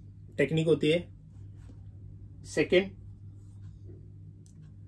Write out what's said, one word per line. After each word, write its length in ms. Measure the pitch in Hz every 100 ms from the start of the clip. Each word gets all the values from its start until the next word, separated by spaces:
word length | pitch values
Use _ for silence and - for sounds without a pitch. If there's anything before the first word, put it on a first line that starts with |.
| - - - -
टेक्निक 300 | 139 160 160
होती 240 | 151 151
है। 180 | 170 175 - - - - - - - - - - - - -
सेकंड, 460 | - - 147 180 196 - - - - - - - - - - - - - - - - - - -